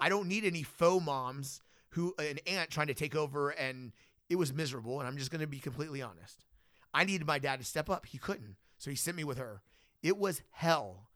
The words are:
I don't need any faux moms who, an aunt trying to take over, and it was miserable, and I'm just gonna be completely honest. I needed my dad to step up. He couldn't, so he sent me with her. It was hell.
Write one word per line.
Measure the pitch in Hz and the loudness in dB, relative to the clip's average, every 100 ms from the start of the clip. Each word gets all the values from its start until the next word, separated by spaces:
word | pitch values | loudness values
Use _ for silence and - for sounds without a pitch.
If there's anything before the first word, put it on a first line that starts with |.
I | 151 | 2
don't | 196 185 | 2 2
need | 202 | 0
any | 208 170 | 2 0
faux | 139 - 170 185 | -4 4 6 6
moms | 160 135 127 135 135 - - _ _ | 4 0 -2 -6 -8 -10 -16 _ _
who, | - 175 180 | -2 -2 0
an | 151 147 170 | -4 -4 -2
aunt | 185 160 | -2 -2
trying | 156 151 | 0 0
to | |
take | 131 156 | 0 -2
over, | 156 151 143 143 | 0 0 0 0
and | 160 135 127 123 - _ _ - | 0 -4 -4 -10 -16 _ _ 0
it | 175 | 2
was | 156 | 2
miserable, | 135 156 127 113 135 | 0 -2 -4 -4 -4
and | 123 | -4
I'm | 139 | -4
just | 131 | -4
gonna | 160 156 | -4 -4
be | 139 | -6
completely | 143 127 156 147 | -8 -6 -6 -6
honest. | 123 85 87 - _ _ _ _ _ | -8 -10 -20 -20 _ _ _ _ _
I | 139 | 2
needed | 190 190 156 | 4 4 2
my | 147 | 2
dad | 139 135 | 2 0
to | |
step | 123 156 151 | -2 -2 0
up. | 190 - | -2 -4
He | 131 | -8
couldn't, | - - 110 92 _ - | -4 -4 -8 -16 _ -14
so | - | -8
he | 139 | -2
sent | - 160 | -2 -2
me | |
with | 147 127 | -4 -4
her. | 123 101 - _ _ _ | -6 -10 -18 _ _ _
It | 156 202 | 2 4
was | 196 160 - | 2 0 -8
hell. | - 165 160 104 92 107 | 0 4 4 2 -10 -20